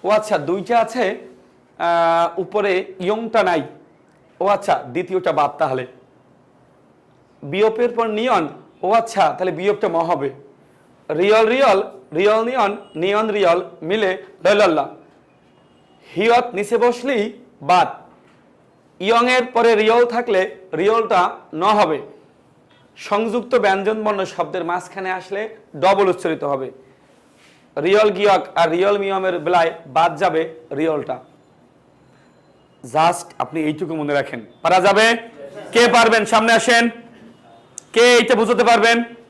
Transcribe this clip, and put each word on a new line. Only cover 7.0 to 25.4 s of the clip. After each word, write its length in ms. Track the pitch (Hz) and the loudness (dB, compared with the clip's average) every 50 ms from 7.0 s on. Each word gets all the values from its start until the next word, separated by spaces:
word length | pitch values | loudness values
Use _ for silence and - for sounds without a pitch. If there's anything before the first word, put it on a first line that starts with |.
| _ _ _ _ _ _ _ _ | _ _ _ _ _ _ _ _
বিয়োগের 480 | - 143 147 190 214 220 220 233 240 240 | -14 -8 -2 0 0 0 0 0 -2 -2
পর 160 | 240 233 226 | -2 -2 -4
নিয়ন, 420 | 220 214 214 233 262 233 190 160 139 139 - - _ _ _ | -2 -2 -4 -2 0 0 0 -2 -4 -10 -16 -20 _ _ _
ও 100 | - 185 | -4 0
আচ্ছা, 420 | 214 233 226 226 - 196 185 151 139 - | 0 0 0 0 -2 0 0 0 0 -2
তাহলে 140 | 185 185 | -4 -6
বিয়োগটা 360 | 160 151 180 202 208 202 - 190 | -4 -2 -2 -2 -2 0 -2 -2
ম 80 | 165 | -2
হবে। 340 | 165 165 165 175 143 139 135 131 - - - _ _ _ _ _ _ _ _ _ _ _ - | -2 0 0 -2 -2 -2 -6 -8 -10 -20 -20 _ _ _ _ _ _ _ _ _ _ _ -6
রিয়ল, 360 | 156 156 180 202 214 220 220 | -2 0 2 4 4 4 4
রিয়ল, 360 | 220 240 262 277 240 196 196 190 - - - - _ - | 2 2 2 4 4 4 2 0 -4 -10 -20 -20 _ -4
রিয়ল, 300 | 156 196 208 214 220 226 | 0 2 2 2 2 0
নিয়ন, 320 | 240 262 262 214 196 202 208 - - - | -2 -2 0 -2 -2 -2 -6 -14 -14 -8
নিয়ন, 340 | 156 170 190 202 208 220 220 | -4 -4 -2 0 0 -2 -2
রিয়ল 320 | 202 208 190 170 170 180 190 - - - | -2 0 2 2 2 0 -2 -8 -16 -14
মিলে 400 | 160 160 196 220 214 185 180 - - - - _ 160 | -6 -4 -2 -2 -2 -2 -4 -6 -10 -18 -20 _ 0
লয়লাল্লা। 440 | 175 208 208 208 185 160 151 135 - - - - _ _ _ _ _ _ _ _ _ _ _ _ _ _ _ _ _ _ _ _ - - | 2 4 4 4 2 2 0 -2 -6 -10 -20 -20 _ _ _ _ _ _ _ _ _ _ _ _ _ _ _ _ _ _ _ _ -12 -6
হিয়ত 380 | 165 208 226 233 247 247 247 - | -2 2 4 4 2 2 0 -6
নিচে 220 | 185 208 202 233 220 | -6 -4 -2 0 2
বসলেই 540 | 233 240 240 240 - 269 269 226 208 233 - - - _ _ _ | 2 0 0 -2 -4 -4 -2 -2 -4 -4 -8 -14 -20 _ _ _
বাদ, 260 | 147 139 175 180 160 - - - - - - _ _ _ _ _ _ _ _ _ _ _ _ _ _ _ _ _ | -2 2 2 2 2 0 -4 -14 -20 -20 -20 _ _ _ _ _ _ _ _ _ _ _ _ _ _ _ _ _
ইয়ং 300 | 180 202 233 233 240 247 | -2 0 2 2 2 2
এর 140 | 254 254 240 | 2 0 0
পরে 300 | 247 - 233 233 233 233 | 0 -2 2 2 4 4
রিয়ল 300 | 208 214 214 226 240 240 | 4 4 4 4 4 2
থাকলে 520 | 240 226 240 240 240 208 185 185 - - - - - - | 2 0 -4 -2 0 0 0 0 -2 -6 -14 -14 -10 -6
রিয়লটা 600 | 156 180 202 220 233 220 - 214 185 180 196 - - - _ - | -2 0 0 0 0 0 0 2 2 2 0 -4 -8 -18 _ -8
ন 100 | 156 175 | -2 0
হবে। 340 | 208 214 208 202 160 156 131 - - - - _ _ _ _ _ _ _ _ _ _ _ _ _ _ _ | 2 4 2 2 2 0 -6 -6 -14 -20 -20 _ _ _ _ _ _ _ _ _ _ _ _ _ _ _
সংযুক্ত 580 | - - - 208 208 220 226 202 240 233 240 254 | -20 -6 -4 -2 -2 -2 -2 -4 -6 -4 -2 -2
ব্যঞ্জন 500 | 240 202 202 190 196 196 202 220 220 214 | 0 2 2 0 0 -2 -2 -4 -2 -4
বর্ণ 200 | 214 208 196 190 | -4 -2 -4 -6
শব্দের 400 | 180 - - 170 190 190 185 165 | -8 -6 -6 -6 -6 -6 -8 -6
মাঝখানে 460 | 165 175 180 175 - - 196 190 185 | -4 -6 -6 -8 -10 -14 -10 -8 -6
আসলে 360 | 185 185 180 - 202 196 | -8 -8 -8 -10 -8 -8